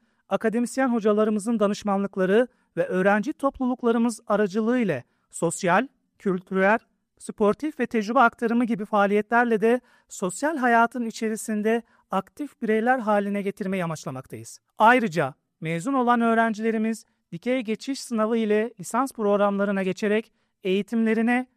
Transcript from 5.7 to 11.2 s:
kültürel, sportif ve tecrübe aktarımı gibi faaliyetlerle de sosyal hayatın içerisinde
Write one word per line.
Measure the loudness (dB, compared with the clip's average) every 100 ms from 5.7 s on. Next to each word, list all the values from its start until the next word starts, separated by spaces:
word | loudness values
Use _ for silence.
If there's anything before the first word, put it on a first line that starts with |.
| 0 0 _ _ _
kültürel, | -4 -4 -4 0 2 2 _ _ _ _
sportif | -12 0 0 0 -4 -4
ve | -4
tecrübe | -2 0 4
aktarımı | 4 2 -2 0 0
gibi | -2 0
faaliyetlerle | 2 2 2 2 2 2 2
de | 2 0 -4 _ _
sosyal | -8 -6 -4 -4 0
hayatın | 2 4 2 -2 -8
içerisinde | -6